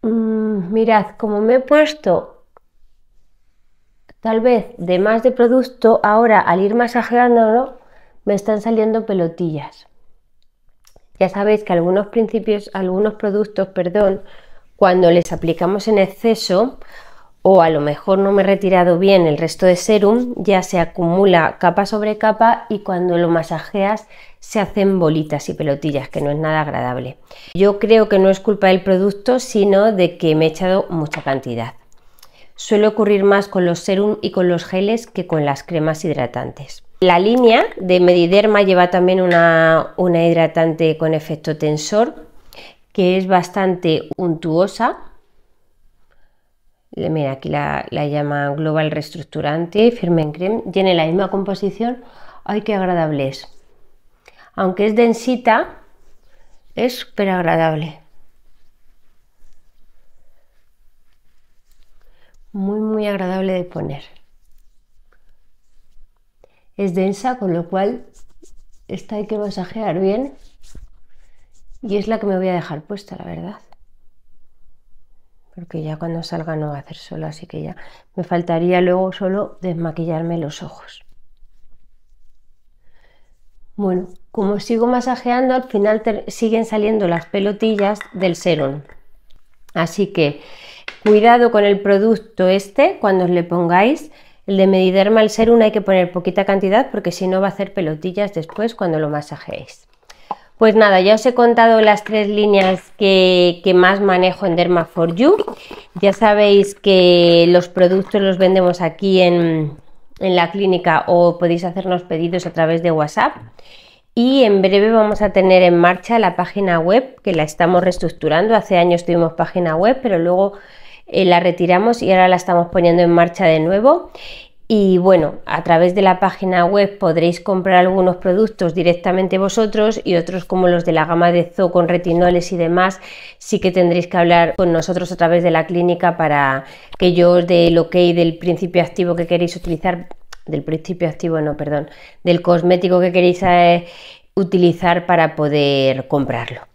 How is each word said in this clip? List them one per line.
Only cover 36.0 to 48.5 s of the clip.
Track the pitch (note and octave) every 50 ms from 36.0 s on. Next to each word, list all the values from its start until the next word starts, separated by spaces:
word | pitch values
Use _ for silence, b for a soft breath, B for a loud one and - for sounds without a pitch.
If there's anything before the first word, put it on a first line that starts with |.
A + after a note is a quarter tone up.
| -
hidratantes. | F3 D3 C#3 B2+ A#2+ - B2+ B2+ - A#2+ - C#3+ - - - - - - -
La | F#3 F#3 F3 F3
línea | F#3+ G#3 A#3+ B3+ B3 A#3 A3+ C4 F#4+ A#4 -
de | - F#3+ F3+ F3+ F3+
Mediderma | F3+ F3+ F3+ F3+ E3+ E3+ F3+ G3+ G#3 G#3+ G#3+ G#3 G#3
lleva | F#3+ F#3 F3+ F3+ F3+
también | F#3+ F#3 F3+ F3+ F#3 F#3+
una, | F#3 F3+ F3 E3+ E3+ E3+ E3 D#3+ E3 D#3+ D#3+ D#3+ - - -
una | - F3+ F#3 F3 E3 E3+
hidratante | E3+ E3+ E3 E3 D#3 D#3 E3+ E3 E3 D#3+ D#3 E3 D#3+ D#3
con | D#3 E3 D#3+ D#3+
efecto | D#3 D#3 - D#3+ D#3 - D#3+ D3+
tensor, | D#3 D#3+ D3+ D3+ D3+ D3+ - G#3 G#3 A#3 D4 D#4+ - - - _ B B B B B B B B B B B
que | _ - F#3 F3+ F#3
es | F#3+ F#3+
bastante | F#3 F#3+ F3+ F3 F3+ - G#3 F#3+ F#3+ F#3 F3+ F3+ E3+ D#3+ - - - -
untuosa. | - F#3 F3 D#3+ D#3 - E3 D#3 D#3+ D3 - - - A3+ C#4 - - - - - - _ _ _ _ _ _ _ _ _ _ _ _ _ _ _ _ _ _ _ _ - _ _ _ _ _ _ _ _ _ _ _ _ _ -
Le-, | - - -
mira, | D#3 D#3+ D3 C3+ C3+
aquí | C3+ - D3+
la, | D3+ D3 C#3+ D3 C#3+ C#3+ - -
la | - D3+ D3
llama | D3 C#3+ D3 D3 D3 C#3+ C#3+ C#3+
Global | C#3+